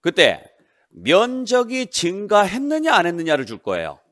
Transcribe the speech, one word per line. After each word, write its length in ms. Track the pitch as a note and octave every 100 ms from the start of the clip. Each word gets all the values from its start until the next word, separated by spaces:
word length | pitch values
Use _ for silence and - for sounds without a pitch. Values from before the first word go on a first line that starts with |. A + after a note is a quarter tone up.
그때 420 | E3+ E3+ C#3 E2 - _ _ _ _
면적이 960 | - F#2 F3 A#3+ B3+ A#3 B3 A#3+ B3+ B3+
증가했느냐 1040 | - F3 F#3+ G#3 G#3 G3 A3 C#4+ D#4 D#4+
안 140 | A#3+ F3
했느냐를 400 | E3+ E3 D3 B2+
줄 120 | A2
거예요. 420 | - F2+ D#2+ C#2+ _